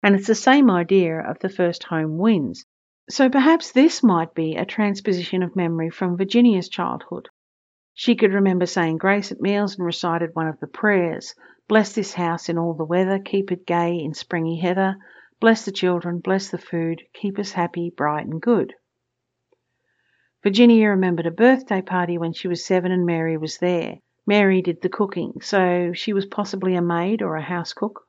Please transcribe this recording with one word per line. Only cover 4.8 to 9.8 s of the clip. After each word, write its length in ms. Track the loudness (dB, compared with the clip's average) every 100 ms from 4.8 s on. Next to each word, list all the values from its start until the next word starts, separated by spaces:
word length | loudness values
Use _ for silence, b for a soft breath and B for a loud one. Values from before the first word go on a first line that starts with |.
| -2 -2 -2 -2 -2 -4
of 100 | -2
memory 360 | -2 -2 -2 -6
from 260 | -4 -4 -2
Virginia's 520 | 0 4 4 4 -2
childhood. 600 | -6 -6 -6 -10 -14 -14 _ _ _ _ _ _
She 220 | -6 0 2
could 180 | 2
remember 320 | 4 2 2 -2
saying 320 | -2 -2 0
grace 320 | 0 0 -2
at 100 | -6
meals 360 | -2 -2 -2
and 100 | -4